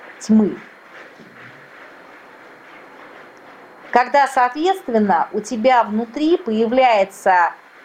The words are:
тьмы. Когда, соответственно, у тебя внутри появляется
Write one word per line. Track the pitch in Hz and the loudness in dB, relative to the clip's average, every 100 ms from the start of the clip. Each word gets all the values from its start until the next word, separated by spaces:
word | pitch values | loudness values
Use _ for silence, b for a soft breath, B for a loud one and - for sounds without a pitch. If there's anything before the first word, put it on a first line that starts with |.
| - - | -20 -12
тьмы. | - 220 190 127 - - - - - - - - - - - - - - - - - - - - - - - - - - - - - - - - - | 0 2 2 -4 -14 -20 -20 -20 -20 -20 -20 -20 -20 -20 -20 -20 -20 -20 -20 -20 -20 -20 -20 -20 -20 -20 -20 -20 -20 -20 -20 -20 -20 -20 -20 -20 -2
Когда, | 240 247 285 262 | 0 2 0 0
соответственно, | 262 247 302 359 381 - 226 202 165 - | 0 -2 0 -4 -4 -4 -2 0 0 -2
у | 208 | -6
тебя | 208 240 254 247 | -8 -2 2 2
внутри | 220 214 233 294 311 359 | 0 -4 -6 -4 -2 -2
появляется | - 214 226 254 254 214 196 - 202 180 165 - - - | -2 -2 0 2 2 2 -2 -2 0 2 0 -4 -18 -16